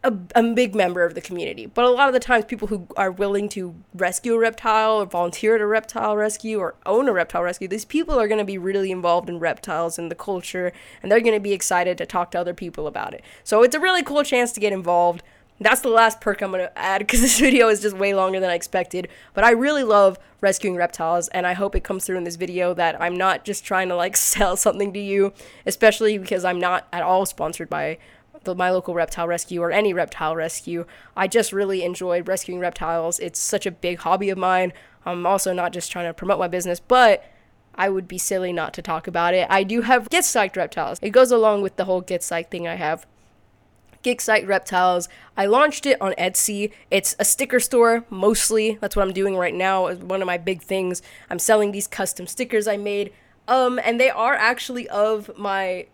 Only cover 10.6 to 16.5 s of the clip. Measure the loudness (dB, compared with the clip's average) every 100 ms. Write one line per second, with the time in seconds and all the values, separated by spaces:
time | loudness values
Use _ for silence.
10.6 | -6 -8 -20 -12 2 4 4 2 0 -4
11.6 | 0 0 0 -2 -4 -4 -2 -2 -4 -6
12.6 | -10 -8 -8 -6 -10 -12 -20 -18 0 6
13.6 | 6 6 2 2 0 -2 0 2 0 0
14.6 | -2 -2 0 2 2 0 -12 _ _ _
15.6 | 0 2 4 4 4 2 -4 -4 -4